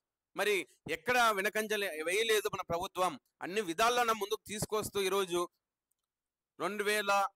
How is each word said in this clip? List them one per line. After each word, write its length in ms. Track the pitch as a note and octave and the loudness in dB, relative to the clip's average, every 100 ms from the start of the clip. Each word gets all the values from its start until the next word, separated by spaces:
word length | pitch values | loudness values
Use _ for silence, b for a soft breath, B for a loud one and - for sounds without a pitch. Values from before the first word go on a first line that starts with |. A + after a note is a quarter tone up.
| _ _ _ E3+ | _ _ _ -2
మరి 300 | G3+ G3 D3+ b - | 2 2 -2 b -8
ఎక్కడ 260 | E3 - B3 | -6 0 4
వెనకంజ 560 | A#3 G3 G#3 G#3+ A3 | 4 4 0 -2 -2
లే-, 300 | G#3+ G3 D#3 | -2 -2 -4
వేయలేదు 440 | D#3+ G3 A3+ G#3+ G#3 | -2 0 2 2 2
మన 80 | F#3+ | -6
ప్రభుత్వం. 580 | F3+ E3+ F#3+ F3 F3+ C3+ _ _ | -4 -4 -4 0 0 -2 _ _
అన్ని 200 | D3+ G3 | -6 -4
విధాల్లోన 500 | F#3 E3 A3+ B3 A#3 | -4 2 2 4 2
ముందుకు 360 | A3 G3 A3 - | 0 -2 -6 -6
తీసుకొస్తూ 540 | G#3 - G#3+ - G3+ | -8 -4 -4 -2 -2
ఈరోజు 480 | F#3+ G3 F#3+ F3 F3 _ _ _ _ _ _ _ _ _ _ - | 0 0 0 -2 -2 _ _ _ _ _ _ _ _ _ _ -8
రెండు 240 | E3+ G#3 | -6 -2
వేల 440 | G3+ G#3+ G3+ G3+ G3 | 0 0 2 2 0